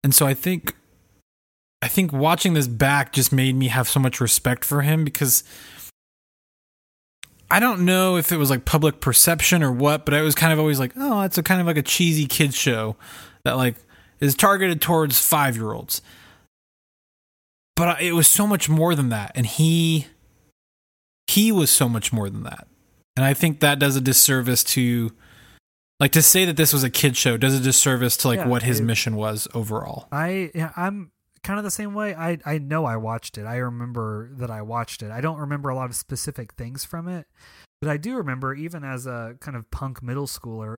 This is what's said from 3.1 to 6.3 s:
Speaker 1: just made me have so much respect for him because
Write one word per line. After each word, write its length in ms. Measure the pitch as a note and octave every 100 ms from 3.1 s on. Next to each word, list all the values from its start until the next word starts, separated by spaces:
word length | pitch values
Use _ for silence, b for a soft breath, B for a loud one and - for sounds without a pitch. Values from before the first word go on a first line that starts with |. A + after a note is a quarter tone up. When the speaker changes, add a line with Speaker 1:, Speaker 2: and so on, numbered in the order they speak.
Speaker 1:
just 220 | C#3 C3
made 220 | C3+ C3 C3
me 120 | C3
have 220 | A#2+ B2
so 100 | C#3
much 220 | C3 -
respect 420 | A#2+ - - B2+
for 200 | - D3
him 200 | C#3+ D#3+
because 400 | D3+ - C#3 - B B B B B _ _ _ _